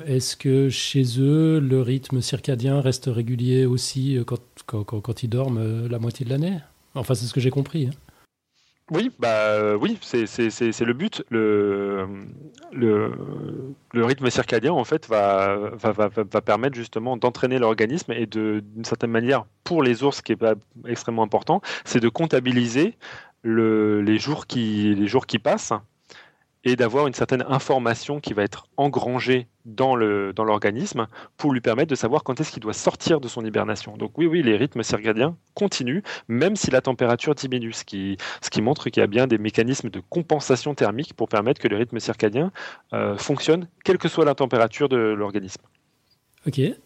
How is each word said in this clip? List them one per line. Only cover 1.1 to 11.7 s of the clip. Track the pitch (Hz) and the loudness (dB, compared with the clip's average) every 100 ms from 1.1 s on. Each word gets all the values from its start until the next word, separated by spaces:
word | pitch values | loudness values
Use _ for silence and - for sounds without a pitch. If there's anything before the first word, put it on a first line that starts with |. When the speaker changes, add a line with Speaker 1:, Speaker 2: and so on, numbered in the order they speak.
| 120 | 2
Speaker 1:
eux, | 139 156 160 160 | 4 4 4 4
le | 135 131 | 4 2
rythme | 120 135 - 127 | 2 -2 -2 -4
circadien | 120 139 - 123 131 143 | -2 -4 -2 -2 0 2
reste | 131 123 135 | 2 0 -2
régulier | 117 117 123 123 127 127 | -2 -2 -2 2 4 4
aussi, | 123 - 135 131 131 | 2 -2 -2 0 0
euh, | |
quand, | 117 120 - - - | -2 -6 -10 -20 -8
quand, | 110 | -6
quand, | 104 107 | -4 -6
quand | 101 110 | -6 -6
ils | 120 | -2
dorment, | 120 135 117 | -2 0 -2
euh, | 110 113 117 | -2 -2 -4
la | 117 | -4
moitié | 117 - 117 | -4 -4 -4
de | |
l'année ? | 135 165 185 - _ _ 139 | -2 -2 -4 -10 _ _ -6
Enfin, | - | -2
c'est | 120 120 | -2 -2
ce | |
que | - | 0
j'ai | 127 | 0
compris, | 139 135 165 127 | 0 -2 -2 -4
hein. | - - _ _ _ _ _ _ _ - | -6 -14 _ _ _ _ _ _ _ -6
Speaker 2:
Oui, | 160 247 - | -2 -2 0
bah, | 117 110 107 | 2 4 4
euh, | 107 104 104 | 4 2 2
oui, | 156 226 | 0 -2
c'est, | - 120 107 | -2 -2 0
c'est, | - 113 | 0 -2
c'est, | - 117 | 0 -2
c'est | 107 117 | 0 0
le | |
but. | 123 202 - - | 0 -2 -6 -4
Le, | 117 110 104 101 | 0 2 4 2